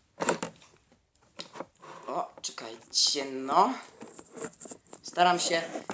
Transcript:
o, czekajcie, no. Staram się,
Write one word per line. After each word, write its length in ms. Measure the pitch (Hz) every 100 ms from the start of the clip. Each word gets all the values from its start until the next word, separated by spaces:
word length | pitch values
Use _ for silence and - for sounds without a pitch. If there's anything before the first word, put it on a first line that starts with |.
| _ - - - - - - _ _ _ _ _ _ - - - - _ - - -
o, 260 | 147 - -
czekajcie, 840 | - - 117 117 - - - 147 135
no. 480 | 131 135 156 214 254 - - - - - - - - - - _ -
Staram 360 | - - 180 175
się, 220 | - 170 170 - -